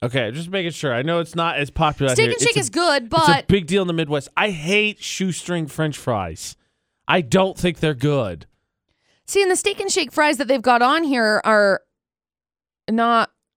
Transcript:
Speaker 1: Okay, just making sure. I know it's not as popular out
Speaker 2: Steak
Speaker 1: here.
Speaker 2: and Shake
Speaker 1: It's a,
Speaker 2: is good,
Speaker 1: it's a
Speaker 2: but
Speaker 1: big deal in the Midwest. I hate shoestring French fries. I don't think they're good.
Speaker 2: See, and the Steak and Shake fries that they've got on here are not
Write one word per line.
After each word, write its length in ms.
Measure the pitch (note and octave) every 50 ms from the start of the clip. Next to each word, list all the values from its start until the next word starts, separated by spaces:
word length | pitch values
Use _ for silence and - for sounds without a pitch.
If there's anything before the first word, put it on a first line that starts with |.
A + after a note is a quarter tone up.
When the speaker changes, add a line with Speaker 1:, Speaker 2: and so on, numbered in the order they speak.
Speaker 1:
Okay, 300 | - B2 A#2+ C3+ A#2+ G#2
just 180 | A#2 D3 E3+ E3+
making 220 | F#3+ G3 F3+ E3+
sure. 220 | D#3+ - - C#3+ A#2+
I 80 | A#2 C3
know 160 | D#3+ E3+ E3+
it's 160 | E3+ E3 -
not 220 | E3+ E3 E3+ D#3+ C#3+
as 120 | C#3+ C3+
popular 400 | - - D#3+ D3+ D3 - C#3 C3+
out 40 | B2+
Speaker 2:
Steak 100 | A#2+ D3+
Speaker 1:
here. 60 | - -
Speaker 2:
and 80 | -
Shake 80 | - A#4+
Speaker 1:
It's 80 | A#4 A4
a, 20 |
Speaker 2:
is 80 | F#4+ B3
good, 320 | G3 D#4+ F4 F4 C#4+ C#4+ A#3+
Speaker 1:
it's 100 | A3+ B3+
a 120 | E4 D#4+ D4 C#4
Speaker 2:
but 140 | C4+ - -
Speaker 1:
big 200 | F3+ G3+ F3 C#3+
deal 160 | F3+ G3+ F#3+
in 40 | F3+
the 60 | E3+
Midwest. 360 | E3 D#3+ C#3+ D3 D3 C3+ - -
I 140 | - F#3+ G#3+
hate 500 | F#3+ D#3 D3 E3 G3 G#3 G#3+ G#3+ G3+ - -
shoestring 640 | - - - F#3+ F#3+ E3 - - - F3 F3 D#3+ C#3
French 280 | - - D#3+ D3+ C#3 -
fries. 580 | - - A#2+ G#2 F#2 E2+ E2+ - - - - _ _ _ _ _ _ _ _ _ _ -
I 140 | D3 F#3+
don't 340 | E3 A#2 A2+ F#3+ F#3+ F#3+ E3+ -
think 220 | - F3+ D#3+ -
they're 120 | - D#3+ D3+
good. 540 | B2 C#3 D3 D3 C#3 A#2+ G2 F2 D#2 - _ _ _ _ _ _ _ _ _ _ _ _ _ _ _ _ -
Speaker 2:
See, 160 | - G4 G4+
and 80 | F4+
the 40 | F#4
Steak 240 | F4 - G4+ G4+ -
and 120 | G4+ G4
Shake 200 | - F4+ D#4+ B3
fries 260 | - - D4+ D4 D4+ A3
that 100 | C#4 G#3+
they've 140 | C#4 C4
got 200 | G3+ B3+ B3 A#3
on 220 | A#3+ B3+ D4 D#4+ E4
here 360 | D4 C4+ B3 A3+ G#3+ G#3+ G3+ -
are 380 | G#3+ A3 G#3+ G#3 G3+ F#3+ - _ _ _ _ _ _ _ _ _ _ _ _ _ _ _ _ _ _ _ _ _ -
not 400 | A3 A3+ A#3 A#3 A#3 A3+ A3 - _ _ _ _ _